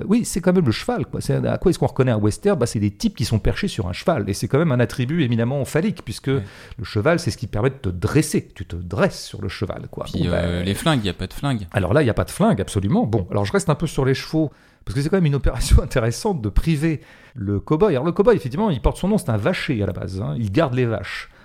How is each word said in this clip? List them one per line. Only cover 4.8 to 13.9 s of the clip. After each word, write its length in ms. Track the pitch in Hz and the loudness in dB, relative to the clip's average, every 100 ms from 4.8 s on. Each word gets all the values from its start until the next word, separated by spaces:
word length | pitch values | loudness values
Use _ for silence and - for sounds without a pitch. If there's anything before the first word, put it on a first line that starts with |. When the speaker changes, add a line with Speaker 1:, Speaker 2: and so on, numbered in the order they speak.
| 117 - 123 165 | 0 0 -2 0
Speaker 1:
éminemment 400 | 123 117 117 143 | 2 2 0 -2
phallique, 380 | 127 147 208 - | -2 0 0 -2
puisque 240 | - 107 - | -8 -8 -2
Speaker 2:
Ouais. 140 | 104 98 - - - | -2 -2 -12 -18 -12
Speaker 1:
le 60 | |
cheval, 340 | 113 107 104 170 | -6 0 2 2
c'est 140 | 143 | 0
ce 40 | - | -4
qui 100 | 101 | -6
permet 220 | 107 123 | -2 -2
de 40 | - | -2
te 120 | 98 | -6
dresser. 600 | 90 104 139 156 - - | -2 0 2 2 -2 -4
Tu 100 | - | -12
te 120 | 95 85 | -12 -10
dresses 480 | 87 95 180 - | -6 -2 -2 -2
sur 180 | - - | -14 -8
le 60 | 98 | -8
cheval, 400 | - 90 - - | -6 -6 -8 -10
quoi. 140 | - | -10
Speaker 2:
Puis, 180 | - 95 | -6 -2
Speaker 1:
Bon, 80 | 87 | 0
bah, 60 | 87 | 0
Speaker 2:
euh, 260 | 87 87 | 0 -2
les 120 | 90 | -2
flingues, 260 | 101 - 147 | -2 0 0
il 40 | 101 | 0
y 40 | |
a 40 | |
pas 120 | 85 92 | -4 -8
de 60 | |
flingues. 340 | - 143 120 98 | -6 -4 -4 -2
Speaker 1:
Alors 220 | - 90 | -2 2
là, 80 | 117 | 4
il 40 | 135 | 4
y 40 | |
a 40 | |
pas 100 | - | 2
de 60 | 92 | -2
flingue, 300 | - 214 107 | 2 2 2
absolument. 460 | 92 104 98 160 131 | 0 -2 2 2 2
Bon, 200 | 110 85 | 0 0
alors 120 | 101 | -2
je 60 | 101 | 0
reste 180 | 196 - | 0 0
un 40 | |
peu 140 | 143 | 0
sur 160 | 165 | 0